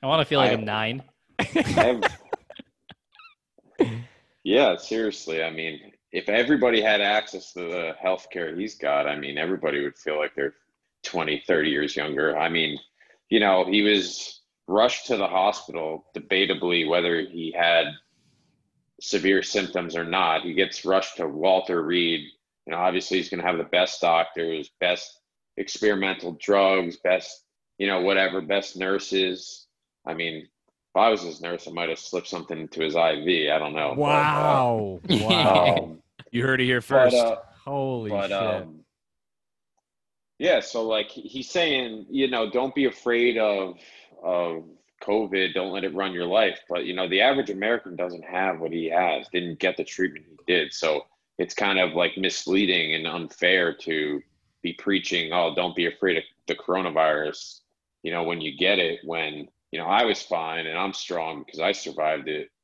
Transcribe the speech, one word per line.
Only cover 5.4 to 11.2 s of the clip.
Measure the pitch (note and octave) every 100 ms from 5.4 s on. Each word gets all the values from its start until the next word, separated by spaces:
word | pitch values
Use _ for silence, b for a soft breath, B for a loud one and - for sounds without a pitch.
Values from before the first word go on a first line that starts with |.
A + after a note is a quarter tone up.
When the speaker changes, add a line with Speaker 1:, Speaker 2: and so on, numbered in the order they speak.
Speaker 2:
I | D#2+
mean, | D#2+ D#2+ D#2 - _ _
if | F2+ -
everybody | G#2+ A#2+ D3 B2 A#2
had | G#2+ G#2
access | G2+ G#2+ - F#2+ -
to | F2+
the | F2 F2 E2 D#2+
healthcare | F#2 F#2 - F#2 E2+ E2
he's | G#2+ -
got, | C#2+ C#2+ D2
I | D2
mean, | C#2 C#2+
everybody | E2 F#2+ D#2+ C#2+
would | C#2+ -
feel | - D2+
like | D2 -
they're | C#2 - _ _ _ _
twenty, | - F2